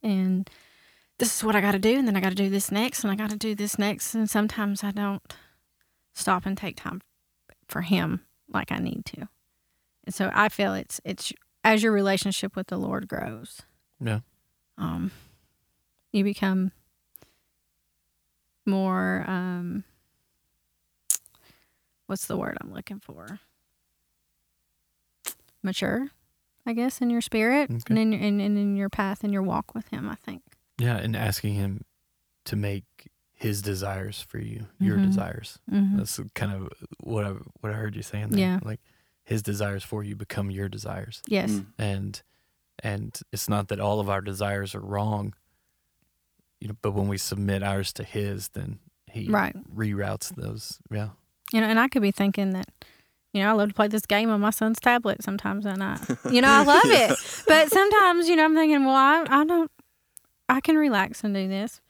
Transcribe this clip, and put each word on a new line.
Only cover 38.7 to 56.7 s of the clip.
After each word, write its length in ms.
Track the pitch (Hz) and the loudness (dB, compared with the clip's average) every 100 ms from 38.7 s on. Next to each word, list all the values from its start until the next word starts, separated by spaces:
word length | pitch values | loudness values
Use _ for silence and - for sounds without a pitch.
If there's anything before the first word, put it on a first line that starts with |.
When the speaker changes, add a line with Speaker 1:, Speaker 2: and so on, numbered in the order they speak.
| 110 _ _ _ _ | -10 _ _ _ _
Speaker 2:
his 180 | - 113 | -6 -4
desires 420 | 101 101 104 98 | -2 -2 -2 -4
for 180 | - 107 | -6 -8
you 140 | 104 101 | -8 -10
become 340 | 101 - 98 | -8 -6 -4
your 180 | 95 98 | -4 -6
desires. 540 | 101 101 92 107 - - | -8 -10 -10 -10 -14 -4
Speaker 1:
Yes. 220 | 202 110 | -2 0
Speaker 3:
Mm. 140 | 104 98 - | -4 -6 -6
Speaker 2:
And, 440 | 107 98 101 101 - _ _ _ _ - | -4 -4 -6 -10 -18 _ _ _ _ -10
and 380 | 110 101 107 - - | -8 -6 -8 -12 -12
it's 160 | 113 - | -8 -2
not 200 | 104 98 | -2 -2
that 100 | 101 | -2
all 220 | 101 107 | 0 0
of 100 | 101 | 0
our 100 | 98 | -2
desires 540 | 101 95 101 101 98 | -4 -4 -4 -4 -6
are 60 | 104 | -8
wrong, 520 | 101 101 104 107 101 - _ _ _ _ _ _ _ _ _ _ _ _ | -6 -2 -2 -2 -4 -10 _ _ _ _ _ _ _ _ _ _ _ _
you 80 | 104 | -12
know, 80 | 107 | -6
but 80 | 107 | -4
when 140 | 101 98 | 0 -2
we 120 | 98 | -2
submit 440 | - 101 101 98 | -4 -2 0 0
ours 300 | 98 98 95 | 0 -2 -4
to 100 | - | -8
his, 440 | 107 104 101 98 95 | -8 -6 -4 -6 -8
then 320 | 101 95 104 - _ - | -10 -10 -10 -16 _ -16
he 220 | 113 101 | -8 0
Speaker 1:
Right. 260 | 208 185 - - 104 | 0 0 -4 -12 -4
Speaker 2:
reroutes 580 | 110 101 101 104 - | -2 -2 -2 -4 -8
those. 460 | - 107 110 - - - | -8 -8 -8 -12 -16 -10
Yeah. 200 | 107 104 - _ _ - | -6 -6 -10 _ _ -4
Speaker 1:
You 80 | 226 | 0
know, 80 | 220 | 2
and 100 | 226 | 2
I 80 | 262 | 2
could 160 | 269 | 2
be 80 | 202 | 0
thinking 400 | - 202 196 196 | 2 0 0 -2
that, 180 | 190 - _ - _ _ _ _ | -2 -6 _ -20 _ _ _ _
you 100 | 202 | 0
know, 60 | 196 | 2
I 40 | |
love 160 | 220 208 | 4 2
to 60 | |
play 120 | 202 208 | 2 0
this 180 | 214 - | 0 0
game 220 | 208 226 | 2 2
on 100 | 208 | 2
my 100 | 208 | 2
son's 300 | 214 220 226 | 2 0 2
tablet 420 | - 240 233 - | 2 2 2 -2
sometimes 440 | - 196 202 196 202 | -4 -4 -4 -4 -4
at 100 | 190 | -4
night. 220 | 196 - - - - | -4 -4 -4 -6 2
You 100 | 247 | 4
know, 100 | 269 | 8
I 140 | 277 | 8
love 180 | 285 | 10